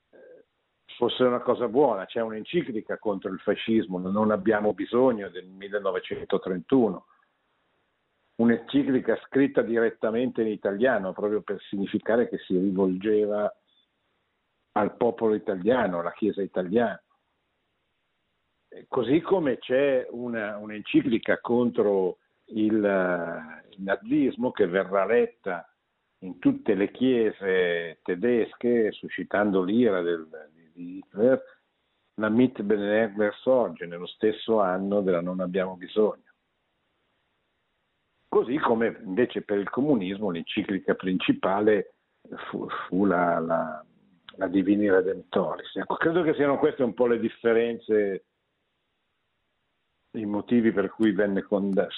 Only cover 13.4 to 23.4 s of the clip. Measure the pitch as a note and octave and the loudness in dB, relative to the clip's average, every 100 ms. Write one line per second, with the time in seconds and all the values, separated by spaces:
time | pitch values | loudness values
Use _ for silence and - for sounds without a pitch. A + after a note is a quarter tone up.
13.4 | G#2 - _ _ _ _ _ _ _ _ | -2 -6 _ _ _ _ _ _ _ _
14.4 | _ _ _ - G#2 - A#2+ A2+ A2+ G#2+ | _ _ _ -2 -2 0 -2 0 0 0
15.4 | G#2+ F#2+ F#2 B2+ G#2 F2 E2+ - G#2 G2 | -2 -2 0 2 0 -2 -6 -2 -2 -2
16.4 | F#2 - F#2 A2 A#2+ F2+ _ _ _ _ | -4 -4 -2 0 0 -4 _ _ _ _
17.4 | _ _ _ _ _ _ _ _ _ _ | _ _ _ _ _ _ _ _ _ _
18.4 | _ _ _ - - C3+ A2+ D#3+ E3 F#3+ | _ _ _ -20 -6 -4 2 0 2 0
19.4 | D3 A2+ - B2+ C#3+ B2+ - A#2+ B2 A#2 | 2 -2 0 2 2 2 -2 -8 -6 -4
20.4 | G#2 G#2 G#2+ G#2+ - D#3 C#3 A2 - F#2 | -6 -8 -10 -12 0 0 2 0 0 -2
21.4 | - A#2+ A#2+ A#2 G#2 G2 F#2 - _ _ | 0 2 2 2 2 2 0 -4 _ _
22.4 | _ G#2+ G#2+ G#2+ G2+ G2 F2+ F2 E2+ E2 | _ -2 0 2 2 2 0 -2 -4 -8